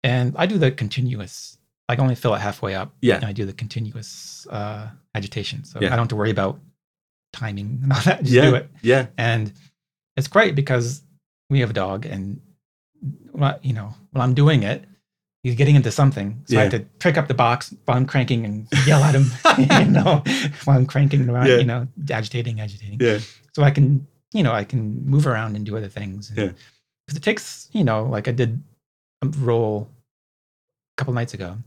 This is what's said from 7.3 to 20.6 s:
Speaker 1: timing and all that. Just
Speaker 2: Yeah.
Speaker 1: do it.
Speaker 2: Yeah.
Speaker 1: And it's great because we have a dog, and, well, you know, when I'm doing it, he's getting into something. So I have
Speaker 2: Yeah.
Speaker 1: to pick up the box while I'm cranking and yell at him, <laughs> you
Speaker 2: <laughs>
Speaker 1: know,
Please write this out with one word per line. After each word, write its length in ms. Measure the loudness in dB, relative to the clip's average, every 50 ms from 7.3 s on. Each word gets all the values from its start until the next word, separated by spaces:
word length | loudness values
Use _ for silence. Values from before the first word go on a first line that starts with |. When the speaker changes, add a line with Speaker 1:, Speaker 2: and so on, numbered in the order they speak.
Speaker 1:
timing 480 | -14 -10 -10 -8 -8 -8 -8 -8 -6 -4
and 100 | 0 2
all 80 | 2 4
that. 180 | 4 2 0 2
Just 120 | 2 6
Speaker 2:
Yeah. 180 | 6 8 8 8
Speaker 1:
do 40 | 6
it. 140 | 4 0 -6 -18 -4
Speaker 2:
Yeah. 240 | 2 2 4 4 2 -2 _
Speaker 1:
And 360 | -2 -2 0 0 -2 -4 -6 -10 -16 _ _ _ _ _ _ _ _ _ _ _
it's 120 | -6 -6 2
great 260 | 2 4 4 4 2
because 460 | -2 0 0 0 0 0 -2 -6 -10 _ _ _ _ _ _ _ _ _ _
we 120 | 0 0
have 100 | 2 0
a 20 |
dog, 320 | 0 -4 -4 -4 -4 -8 -8
and, 360 | -8 -10 -8 -8 -8 -10 -12 -14 _ _ _ _ _ _ _ _ _ _ _ -12 -12 -12 -12 -18 -16
well, 260 | -4 -2 -2 -2 -2 -4
you 100 | -6 -6
know, 220 | -6 -6 -8 -12 -16 -18 -20 _
when 100 | -4 -2
I'm 120 | 0 0 2
doing 280 | 4 4 4 4 4
it, 220 | 2 0 -4 -6 -10 _ _ _ _ _ _ _ _ _ _ _ -6
he's 100 | -4 0
getting 220 | 2 4 6 6
into 160 | 6 4 2
something. 500 | 0 2 2 2 2 0 -8 -8 -10 -12 -4
So 120 | 0 2 2
I 40 | 2
have 80 | 2
Speaker 2:
Yeah. 80 | 0 -2
Speaker 1:
to 40 | -6 -8 _ _
pick 180 | 0 0 2
up 120 | 2 0 -2
the 60 | 0
box 380 | 2 2 2 2 -2 -4 -14 -18 -8 _
while 120 | 0 2
I'm 100 | 2 0
cranking 380 | 0 0 0 0 0 0 -2 -2
and 220 | -4 -6 -8 -6 0 0 2 4
yell 180 | 6 6 6 6
at 100 | 6 6
him, 120 | 4 4 2 0 0 0
<laughs> 140 | 2 4 4
you 320 | 4 4 6 4 6 6
Speaker 2:
<laughs> 0 |
Speaker 1:
know, 320 | 4 4 4 4 2 2 2 0 -2 -2 -2 -6 -6 -4